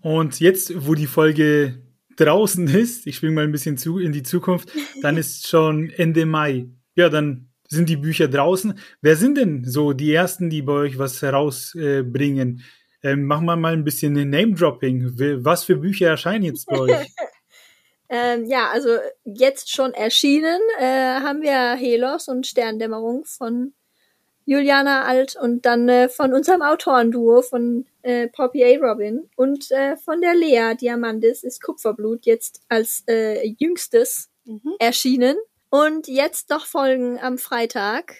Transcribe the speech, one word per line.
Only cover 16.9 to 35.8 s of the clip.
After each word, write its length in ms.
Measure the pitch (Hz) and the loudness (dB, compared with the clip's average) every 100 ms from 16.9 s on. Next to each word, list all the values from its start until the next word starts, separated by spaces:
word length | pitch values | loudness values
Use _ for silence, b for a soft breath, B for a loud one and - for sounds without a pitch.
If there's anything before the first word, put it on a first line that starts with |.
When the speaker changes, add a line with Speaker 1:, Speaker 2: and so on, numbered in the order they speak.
Speaker 2:
<laughs> 160 | 302 294 - - _ _ b b b b b _ | 2 0 -12 -12 _ _ b b b b b _
Ähm, 360 | 240 240 240 226 | -2 0 -2 -2
ja, 240 | 262 226 | -2 0
also 160 | 220 269 233 214 - 233 | 0 0 0 -2 -12 -16
jetzt 440 | 202 262 269 - | 2 2 2 -8
schon 240 | - 262 | -4 -4
erschienen, 680 | - 214 - 285 285 320 349 440 440 | -2 -2 2 4 4 2 0 0 0
äh, 60 | 254 | 0
haben 560 | 262 262 262 285 285 | 2 0 -2 -2 -2
wir 340 | 302 269 247 247 | 0 2 0 0
Helos 540 | 247 233 254 320 - | 0 2 0 -4 -6
und 180 | 254 262 | -6 -2
Sterndämmerung 800 | - 226 220 226 220 226 254 320 | -2 -2 -4 -6 -6 -4 -6 -8
von 480 | - 233 240 262 _ _ _ _ _ _ _ - | -10 -6 -4 -6 _ _ _ _ _ _ _ 0
Juliana 580 | 277 277 277 277 269 | 2 4 2 2 0
Alt 320 | - 254 269 - | 2 0 0 -2
und 300 | 240 240 247 | -2 0 2
dann, 240 | 240 240 | 2 4
äh, 180 | 247 247 | 4 4
von 240 | - 269 | 2 0
unserem 280 | 262 - 359 | 2 4 4
Autorenduo, 800 | 294 302 - 254 233 240 233 240 | 4 0 2 4 4 2 6 6
von, 440 | 254 247 240 240 254 _ | 4 -4 -2 -4 -6 _
äh, 260 | 247 240 240 | -4 -2 -4
Poppy 340 | - 254 277 | -2 -2 4
A. 160 | 247 277 | 4 6
Robin 500 | 262 214 208 233 320 - | 4 -2 -4 -6 -8 -2
und, 360 | 262 277 - | 0 0 -2
äh, 260 | 269 277 302 | -2 -2 -4
von 240 | - 330 | -6 -2
der 140 | 349 349 | 2 2
Lea 380 | 320 240 226 240 | 4 4 2 -2
Diamandis 640 | 240 240 233 220 226 269 | -2 -2 -4 2 0 0
ist 180 | 254 - | -10 -10
Kupferblut 640 | - - 226 214 214 233 - | -10 -4 -6 -4 -6 -2 0
jetzt 360 | 226 - - _ | 0 -2 -16 _
als, 340 | 226 233 - - | -2 -2 -6 -2
äh, 360 | 226 220 208 214 220 | -2 0 -2 -6 -2
jüngstes 680 | 320 349 - - 494 - - _ 247 | -2 -2 0 2 2 -4 -12 _ -18
Speaker 3:
Mhm. 300 | 214 285 392 | -12 -10 -2
Speaker 2:
erschienen. 560 | 233 247 254 254 247 339 453 _ _ | -2 0 0 2 2 0 -6 _ _
Und 380 | 277 | 2